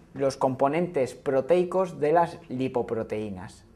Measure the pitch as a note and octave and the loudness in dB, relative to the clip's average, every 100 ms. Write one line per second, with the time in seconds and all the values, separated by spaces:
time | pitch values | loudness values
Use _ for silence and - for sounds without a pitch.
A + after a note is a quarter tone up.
0 | - C3+ C#3 - C3+ B2+ C#3 D#3+ F3 D3 | -14 -2 -2 2 0 2 2 2 0 0
1 | A#2+ - D3 C3 C3 F3+ F3+ F#3 F3+ C#3+ | -2 -2 0 0 4 4 4 0 -2 0
2 | D3 E3+ E3 - - B2+ C3 B2 - A2+ | 2 4 2 -2 -8 -4 -2 -2 -2 -4
3 | G#2+ G#2+ G#2+ F#2 G#2+ - - | -4 -6 -6 -8 -14 -18 -20